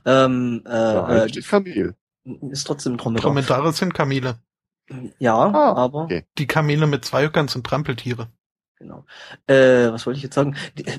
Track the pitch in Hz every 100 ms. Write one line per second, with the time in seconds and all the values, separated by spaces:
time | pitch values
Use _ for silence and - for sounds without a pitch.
0 | - 131 131 127 123 117 - 117 113 107
1 | - 117 110 95 - 202 185 131 87 -
2 | _ _ 127 127 143 139 - 147 - 120
3 | 123 117 156 143 131 131 160 156 185 -
4 | 147 135 127 117 _ _ _ _ _ 131
5 | 117 - 123 113 165 285 285 - 127 147
6 | 160 85 - - 131 156 151 147 156 139
7 | - 131 151 160 143 131 120 139 151 120
8 | - 120 113 _ _ _ _ _ - -
9 | - - - - - 135 131 127 120 113
10 | 123 139 135 - 143 139 - - -